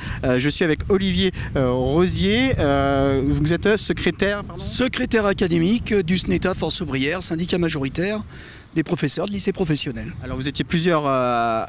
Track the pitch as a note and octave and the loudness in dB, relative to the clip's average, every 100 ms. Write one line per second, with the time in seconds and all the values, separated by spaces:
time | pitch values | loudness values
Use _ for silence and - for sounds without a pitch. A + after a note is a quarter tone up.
0 | - - C3+ B2+ D3 - F3 D3+ - G3 | -4 -4 0 2 2 2 0 0 0 0
1 | G3 F3+ F#3+ - - D3 B2+ B2+ B2+ D#3 | 2 2 0 -2 -4 0 0 2 2 2
2 | F#3 E3 F#3+ A3+ C4 - D3 C#3 C#3 C#3 | 2 2 2 2 2 2 2 2 2 2
3 | C#3 C3+ C3+ C#3+ D3+ E3+ G3+ G#3+ - E3 | 2 2 2 2 2 2 2 2 0 0
4 | F3+ D#3+ G#3 G3+ F#3 E3+ - - B3+ - | 0 0 0 -2 -6 -6 -4 0 0 -2
5 | B3+ A3 G3+ F3+ F#3 E3+ E3+ A#3 - G#3 | 0 2 2 2 2 2 2 2 2 0
6 | E3 F3+ - F3 F#3 - D#3+ - D#3 C3 | 2 0 0 0 0 -2 -2 -2 -2 -2
7 | C#3 F3+ F3 E3 F3 F3+ E3 D#3 C3+ D#3 | 0 0 -2 -2 0 0 0 0 -4 -2
8 | F#3+ G#3+ - - - - - E3 - E3 | -4 -4 -8 -16 -18 -20 -6 -4 -2 0
9 | F3 - G3+ G3+ G3+ - E3 D3 D3 A2+ | 0 0 -2 -2 -2 0 0 0 -2 -6
10 | A2 - B2+ C3 C#3 C3+ C3 E3 F3 D#3 | -10 -10 -8 -6 -4 -2 0 0 2 2
11 | C#3+ C3 B2 A#2+ A#2 A2+ | 2 2 2 2 0 0